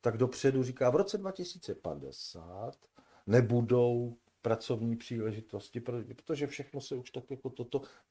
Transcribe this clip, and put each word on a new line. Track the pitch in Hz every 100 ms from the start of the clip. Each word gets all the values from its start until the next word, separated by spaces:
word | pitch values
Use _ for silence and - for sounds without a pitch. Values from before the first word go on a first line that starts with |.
tak | 120 110
dopředu | 127 - 139 131
říká, | 127 127 123
v | 160
roce | 196 202
dva | 190
tisíce | 190 175 175 - -
padesát | - 73 67 - - 87 82 92 120 139 _ _ _ _ -
nebudou | 117 113 120 117 123 120 120 120 117 _ _
pracovní | 117 113 - 117 117 117
příležitosti, | - 117 110 107 110 101 - 123
pro-, | 120 120 120 117
protože | - 147 143
všechno | - 135 143
se | - 131
už | 123
tak | 123 -
jako | 131 127
toto, | - 120 135 - - _